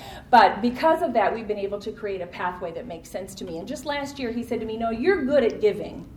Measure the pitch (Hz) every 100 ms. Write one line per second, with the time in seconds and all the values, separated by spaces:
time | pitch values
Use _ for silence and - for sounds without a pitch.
0 | - - - 240 190 196 240 247 320 320
1 | 330 233 185 220 208 202 196 202 220 214
2 | 208 190 175 - 180 185 175 165 - 165
3 | - 190 190 - 190 165 202 294 302 285
4 | 277 - 240 233 226 220 220 220 226 226
5 | 320 392 262 285 226 - 208 165 156 -
6 | -